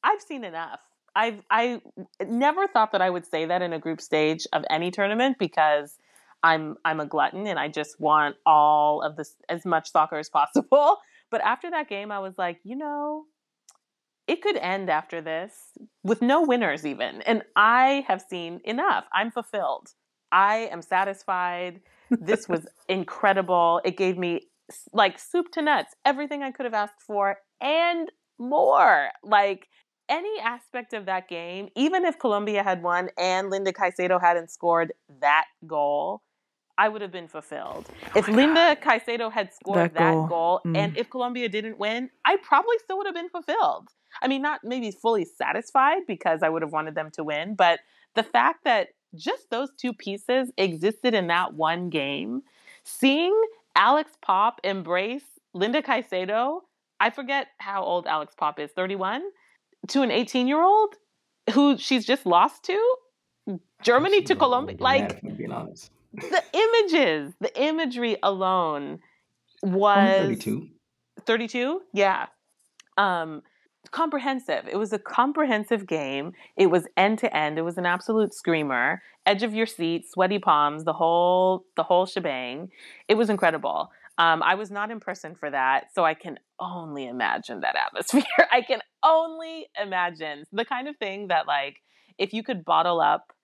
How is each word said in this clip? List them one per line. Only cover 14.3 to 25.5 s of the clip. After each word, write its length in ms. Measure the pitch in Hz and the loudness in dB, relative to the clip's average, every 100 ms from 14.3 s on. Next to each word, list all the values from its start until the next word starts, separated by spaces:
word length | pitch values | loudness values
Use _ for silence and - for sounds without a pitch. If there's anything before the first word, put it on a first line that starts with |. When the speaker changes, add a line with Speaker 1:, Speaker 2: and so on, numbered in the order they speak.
| 339 | -4
Speaker 1:
could 140 | 415 403 | -2 -4
end 340 | 180 196 185 | -4 -4 -2
after 300 | 156 160 170 | -2 -2 -12
this 320 | 160 160 185 - - - - _ | -6 -8 -8 -16 -20 -20 -20 _
with 180 | 190 220 | -4 0
no 200 | 240 294 | 2 2
winners 420 | 311 247 196 143 | 2 2 0 -2
even. 380 | 151 135 113 82 | -6 -6 -8 -4
And 200 | - 226 - | -2 -2 0
I 500 | - 214 247 262 277 269 | 4 6 6 4 2 -2
have 140 | 190 | -4
seen 380 | - 180 170 175 | -4 -10 -10 -10
enough. 400 | - 240 370 202 - | -6 -4 -2 -2 -2
I'm 180 | 185 226 | -4 -4
fulfilled. 640 | 233 226 208 151 131 - _ _ _ _ | -6 -8 -6 -4 -6 -10 _ _ _ _
I 360 | 180 202 220 226 | 4 4 2 -4
am 100 | 170 | -10
satisfied. 1000 | 160 185 196 196 - 185 180 175 180 175 _ _ _ | -2 -2 -2 -6 -6 -4 -4 -4 -8 -10 _ _ _
This 380 | 233 160 220 - | -4 0 -2 0
was 180 | 170 160 _ | -6 -6 _
Speaker 2:
<laughs> 100 | - | -6
Speaker 1:
incredible. 920 | 190 175 - 208 196 185 175 170 170 | -4 -4 0 2 2 2 2 4 2
It 120 | - 180 | 0 0
gave 220 | 185 180 | -2 0
me 300 | 175 170 _ _ _ | -2 -4 _ _ _
s-, 180 | - - | -20 -6
like, 260 | 220 196 - | 2 2 0
soup 320 | - 349 349 | -4 -4 -4